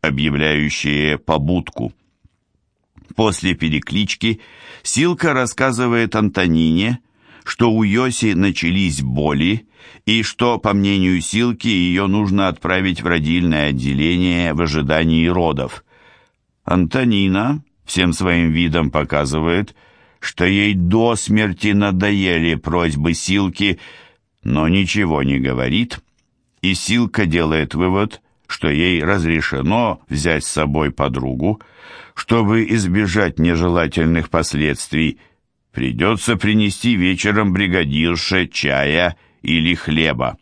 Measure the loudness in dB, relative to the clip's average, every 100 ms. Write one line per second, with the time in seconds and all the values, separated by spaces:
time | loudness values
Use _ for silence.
0 | -2 0 0 0 0 0 0 -2 -2 0
1 | 0 -2 -2 -2 0 -2 -4 -8 -10 -10
2 | _ _ _ _ _ _ _ _ _ -20
3 | -16 0 0 2 -2 -2 0 -2 -2 -4
4 | -4 -2 -2 -4 -8 -20 -20 -14 -6 0
5 | 0 2 0 0 -2 0 -2 2 2 2
6 | 2 2 0 2 2 4 4 2 0 -2
7 | _ _ _ -18 -12 0 2 2 2 2
8 | 0 0 0 2 0 0 -2 0 0 -2
9 | -2 0 0 2 2 0 -4 _ -20 -10
10 | 0 0 0 0 0 0 0 2 2 2
11 | 2 2 0 0 0 0 -2 0 2 0
12 | 0 0 0 0 0 -2 -2 0 0 -2
13 | 0 0 0 0 2 0 0 0 -2 0
14 | 0 2 0 0 -2 0 -2 0 0 2
15 | 2 2 2 2 0 0 -6 -10 _ _
16 | -20 _ _ _ _ _ -2 0 0 0
17 | 0 2 2 0 0 -4 -8 _ -8 0
18 | 0 2 0 2 2 2 2 2 0 0
19 | -2 -2 -2 -2 0 0 -2 -10 _ _
20 | _ _ -14 -2 0 2 2 2 2 2
21 | 2 0 0 0 0 -2 0 2 2 0
22 | 0 0 2 2 0 -2 -2 -2 0 0
23 | -2 -2 -2 0 0 -2 -2 -2 -8 -20
24 | -20 _ _ _ -4 0 2 0 0 0
25 | 0 0 0 0 -2 -2 -2 -2 -4 -8
26 | _ _ _ _ _ _ -4 -2 -2 0
27 | 0 0 0 0 0 0 -2 0 0 0
28 | -2 -6 _ _ _ -4 -2 2 2 0
29 | 0 0 0 0 -2 -2 0 0 0 -2
30 | _ -4 0 0 -2 -2 -2 0 -2 0
31 | -2 -2 -4 -2 -2 -4 -8 -20 -20 -20
32 | -20 -20 _ 0 2 2 2 0 0 0
33 | 2 2 0 2 0 2 2 0 0 0
34 | 0 0 0 -2 -2 -2 -2 -2 -4 -2
35 | -2 -4 _ _ _ _ _ -6 -6 -2
36 | 0 0 -2 -2 2 2 0 -2 -2 0
37 | 0 0 0 0 2 0 0 0 0 0
38 | 0 0 -2 -2 -2 -4 -2 0 0 2
39 | 0 -2 _ _ -2 0 0 -2 -2 0
40 | 0 0 -4 -6